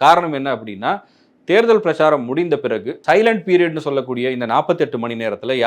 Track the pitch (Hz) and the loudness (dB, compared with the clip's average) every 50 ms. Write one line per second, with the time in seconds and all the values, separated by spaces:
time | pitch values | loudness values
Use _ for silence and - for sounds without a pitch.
0 | 135 147 170 175 175 165 151 139 135 139 131 113 113 110 101 95 107 135 190 202 | 4 6 6 4 2 -2 -6 -4 -4 -4 -4 -6 -6 -12 -12 -6 -4 -4 -4 -4
1 | - _ _ _ _ _ _ _ _ - 170 214 233 233 226 214 - 175 151 156 | -6 _ _ _ _ _ _ _ _ 2 2 2 4 4 4 2 2 0 0 2
2 | 156 156 151 139 120 117 131 151 175 175 151 117 - 120 113 107 95 120 151 - | 2 2 2 2 -2 -4 -2 -2 0 0 -2 -2 -2 -4 -4 -4 -6 -8 -10 -8
3 | _ - 160 196 220 226 226 208 165 190 180 180 175 170 156 156 151 151 139 135 | _ 2 2 4 4 2 0 0 0 2 2 2 2 2 -2 -4 -6 -2 -2 -2
4 | 127 127 127 120 120 131 131 123 123 113 113 139 156 - 175 170 156 - - 127 | -4 -4 -6 -4 -2 -4 -4 -4 -4 0 0 0 0 0 0 -2 -2 -4 -2 -6
5 | 113 117 117 113 113 110 104 101 - 117 131 127 117 | -6 -6 -6 -4 -4 -6 -6 -6 -4 -4 -2 0 2